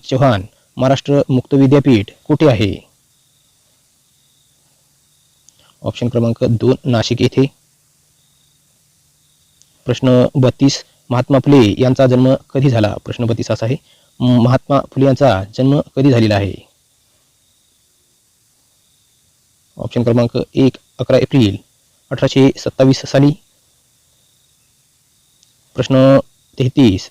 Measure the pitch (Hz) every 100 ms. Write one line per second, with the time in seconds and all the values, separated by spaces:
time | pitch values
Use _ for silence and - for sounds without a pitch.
0 | - 127 135 104 101 _ _ - 127 135
1 | - 143 - 127 - 139 135 143 139 113
2 | 98 - - 151 156 117 104 - - _
3 | _ _ _ _ _ _ _ _ _ _
4 | _ _ _ _ _ _ _ _ _ _
5 | _ _ _ _ _ _ _ _ - -
6 | 120 120 117 113 127 113 123 131 147 117
7 | - 120 120 - 135 - _ _ _ _
8 | _ _ _ _ _ _ _ _ _ _
9 | _ _ _ _ _ _ _ _ - 123
10 | 131 123 127 147 127 - 139 - - _
11 | - 123 123 135 143 143 107 - 127 131
12 | 131 123 127 135 _ 139 139 117 104 -
13 | - 107 117 117 - 113 113 147 _ _
14 | _ - 127 123 117 131 - 139 - -
15 | 139 127 139 95 101 - 135 143 - -
16 | 139 123 110 101 95 - - _ _ _
17 | _ _ _ _ _ _ _ _ _ _
18 | _ _ _ _ _ _ _ _ _ _
19 | _ _ _ _ _ _ _ - - 120
20 | 117 120 120 123 - - 131 - _ -
21 | 127 131 127 143 104 101 _ _ _ _
22 | - 123 135 139 135 - - - 135 131
23 | - 139 143 156 _ _ _ _ _ _
24 | _ _ _ _ _ _ _ _ _ _
25 | _ _ _ _ _ _ _ - 127 131
26 | 135 135 - _ _ - 127 - 123 92
27 | -